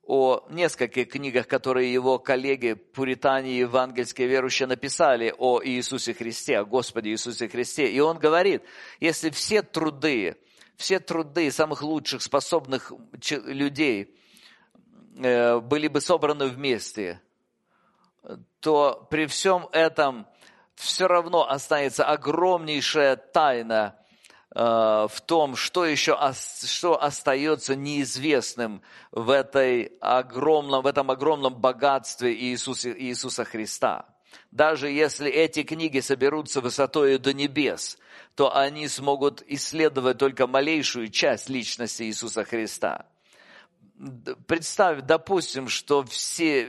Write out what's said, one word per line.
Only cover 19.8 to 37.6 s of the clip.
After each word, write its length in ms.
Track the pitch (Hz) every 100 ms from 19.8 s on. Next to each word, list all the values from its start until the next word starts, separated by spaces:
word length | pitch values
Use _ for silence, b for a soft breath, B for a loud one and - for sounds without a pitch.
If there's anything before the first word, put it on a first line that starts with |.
| 160 160 143 123 101 b b b b
всё 320 | - - - 185
равно 420 | 175 170 175 127
останется 560 | 139 - 151 139 -
огромнейшая 1120 | 139 151 139 160 180 180 156 147 123 156 139 127
тайна, 800 | - 170 151 123 113 110 104 b b b b b b
э, 40 | -
в 640 | 117 113 110 107 107 - -
том, 280 | 165 143
что 300 | 120 - 180
ещё 300 | 170 143 -
ос-, 520 | 139 139 127 - - 120
что 340 | - 175 156
остаётся 760 | 147 - - 135 151 147 - 135
неизвестным 1040 | 139 147 127 120 151 139 - - 113 101 B B B
в 200 | 110 113
этой 640 | 139 127 139 131 123 107 -
огромном, 800 | 101 127 127 120 147 156 143 135
в 40 | 135
этом 240 | 143 135
огромном 440 | 131 143 151 131
богатстве 800 | 120 127 123 139 135 - - 123
Иисусе, 600 | 110 127 123 135 127 123 110
Иисуса 460 | 127 120 127 120
Христа. 640 | 113 113 104 - 123 85 - _ B B B
Даже 380 | - 151 151 143
если 420 | 143 151 - 143
эти 320 | 135 160 151
книги 380 | 127 160 160 135
соберутся 600 | - 131 139 151 143 139
высотою 580 | 123 127 135 156 139 135
до 140 | 135
небес, 640 | 139 143 147